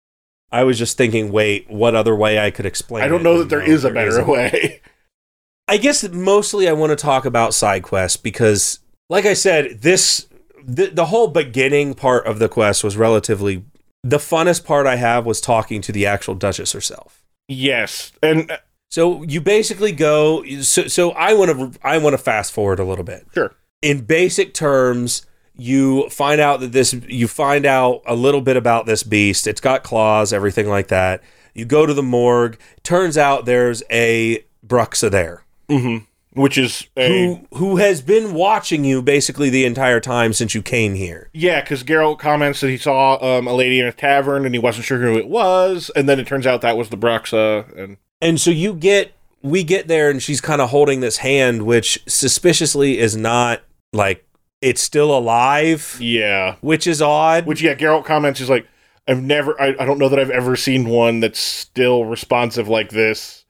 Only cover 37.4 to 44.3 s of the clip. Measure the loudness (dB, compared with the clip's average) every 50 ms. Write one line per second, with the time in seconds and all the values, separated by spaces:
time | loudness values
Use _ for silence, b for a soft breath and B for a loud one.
37.4 | -12 -12 -8 -4 -2 0 2 2 2 2 2 0 0 2 2 2 2 0 -2 0
38.4 | 0 0 0 0 -2 -2 -2 -2 0 0 0 0 2 2 2 2 0 -2 -2 -2
39.4 | -2 0 2 2 0 0 0 0 0 2 2 0 0 -2 0 0 0 0 0 -2
40.4 | -4 -4 -4 -6 -6 -4 -2 -2 -2 -2 -2 -4 -8 -10 -12 -14 -18 -18 -6 -2
41.4 | 0 0 0 0 -2 -4 -8 -8 -4 0 0 2 2 0 0 -2 -2 0 0 0
42.4 | 0 -2 -2 -2 -2 -4 -2 -2 -2 0 2 2 4 2 2 2 0 0 0 0
43.4 | 0 0 0 0 2 2 2 0 0 -2 -4 -2 0 2 2 2 2 0